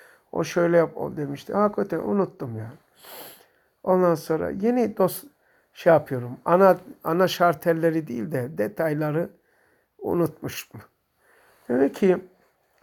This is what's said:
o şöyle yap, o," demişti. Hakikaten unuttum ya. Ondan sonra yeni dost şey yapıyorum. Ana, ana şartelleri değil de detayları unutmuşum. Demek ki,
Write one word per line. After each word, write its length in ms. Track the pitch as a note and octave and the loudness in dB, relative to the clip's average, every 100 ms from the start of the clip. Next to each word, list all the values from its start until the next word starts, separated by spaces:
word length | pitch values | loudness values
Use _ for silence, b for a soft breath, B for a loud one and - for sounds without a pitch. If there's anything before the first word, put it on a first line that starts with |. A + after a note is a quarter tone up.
| b b b | b b b
o 120 | - | -6
şöyle 340 | D#3+ F3 E3+ E3+ | -2 0 4 4
yap, 200 | D#3 D#3 | 2 -2
o," 200 | D3 D3+ | -8 -6
demişti. 360 | C#3+ C#3+ - | -8 -8 -4
Hakikaten 460 | G3 G#3 G#3 G3+ E3 | 0 0 0 -4 -4
unuttum 580 | - G3+ F3+ - C3 A2 | -2 0 -2 -4 -10 -10
ya. 140 | A2+ D3+ _ B B B B B B B B B | -12 -16 _ B B B B B B B B B
Ondan 320 | - F#3 F3+ D#3 | 0 4 4 2
sonra 340 | - D#3+ F3 | -2 -4 -4
yeni 480 | E3 A3 B3 A3 - | -2 -2 0 -2 0
dost 280 | F#3 - - _ _ _ _ | 0 -2 -14 _ _ _ _
şey 200 | - E3+ | -2 4
yapıyorum. 440 | D#3 - B2+ A#2+ B2+ - | 4 2 -6 -8 -6 2
Ana, 320 | F3+ F#3+ F3 - - | 6 6 4 -2 -10
ana 240 | - E3+ F3+ | -2 0 0
şartelleri 800 | - F3 D#3 F3 D#3+ E3 D#3+ D#3 | 2 2 2 0 2 0 0 -4
değil 240 | A#2+ A2+ | -6 -6
de 260 | C3+ B2 D#3+ | -4 -4 -4
detayları 720 | G#2 - D#3+ D3+ D3+ D3+ F3 - _ _ _ _ _ _ | -4 -2 -2 -2 -2 -2 -4 -10 _ _ _ _ _ _
unutmuşum. 840 | A#3 F3 D#3 - - - - - - _ _ b b b b b - | -4 0 -2 -4 -12 -12 -14 -20 -20 _ _ b b b b b -4
Demek 260 | B3 C4+ - | 0 0 2
ki, 340 | F#3+ - - _ b b b b | 2 2 -4 _ b b b b